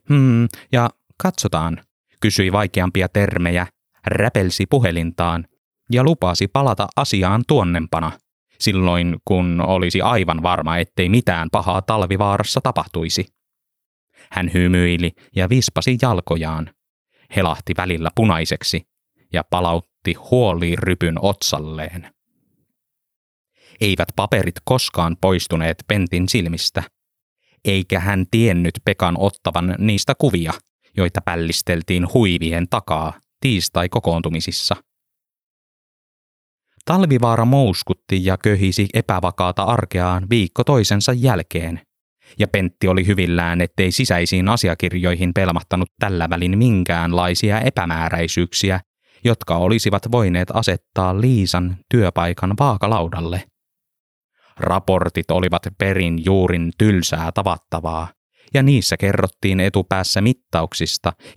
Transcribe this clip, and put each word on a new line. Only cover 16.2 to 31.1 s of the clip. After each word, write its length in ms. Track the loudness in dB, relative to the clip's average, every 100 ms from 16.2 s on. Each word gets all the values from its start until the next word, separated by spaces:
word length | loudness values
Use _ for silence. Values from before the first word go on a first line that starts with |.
| -2 -4 -4 -6 -8 -14 _ _ _ _ _ -2
helahti 380 | -2 -2 -6 -4
välillä 320 | -4 -4 -4 0
punaiseksi 720 | 2 0 -2 -6 -4 -6 -6 _ _ _ _
ja 100 | -6
palautti 720 | -2 0 0 -2 -6 _ -6
huolirypyn 1040 | -6 0 2 2 0 -2 -2 0 0 -2 0
otsalleen. 920 | -2 -2 -4 -6 -6 -10 -12 -12 -18 _ _ _ _ _ _ _ _ _ _ _ _ _ _ _ _ -2
Eivät 280 | 0 0 0 -2
paperit 400 | 0 0 0 -4
koskaan 540 | 0 0 0 -2 -2 0
poistuneet 640 | 2 2 0 -2 -2 -4 -2
Pentin 420 | 0 0 0 0
silmistä, 540 | 0 -2 -4 -4 -4 -8 _ _ _ _ _ _ _ -2
eikä 340 | 0 0 -2
hän 260 | 0 -2 0
tiennyt 420 | 2 4 2 0 -2 -2
Pekan 300 | 0 0 2
ottavan 580 | 0 0 -4 -2 -2 0
niistä 380 | 0 0 0 0
kuvia, 380 | 0 0 -2 -6 _ _ _ -2
joita 240 | -2